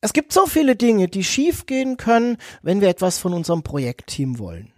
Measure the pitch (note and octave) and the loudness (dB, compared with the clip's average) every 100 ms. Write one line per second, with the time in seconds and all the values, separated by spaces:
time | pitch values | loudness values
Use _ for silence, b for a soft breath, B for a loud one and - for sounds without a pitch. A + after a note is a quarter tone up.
0 | G#3+ - D4+ - G4 - C#4+ A#3+ A#3+ A3 | 0 -2 2 2 4 4 2 4 4 4
1 | F3+ G3 F3+ - D4+ - - C4 C4 B3+ | 2 -2 -4 0 0 0 -4 -4 -2 -4
2 | - A#3 A#3+ A#3 B B - F#3+ G3+ F3 | 2 2 2 -2 B B -2 2 2 2
3 | F#3 - F#3 F3 E3 E3+ D3+ C#3+ B2+ B2 | -2 -2 -4 -4 -2 -2 -2 -4 -4 -6
4 | - - C3+ B2 F#2+ E2 G#2+ | -12 -6 -4 -4 -8 -12 -16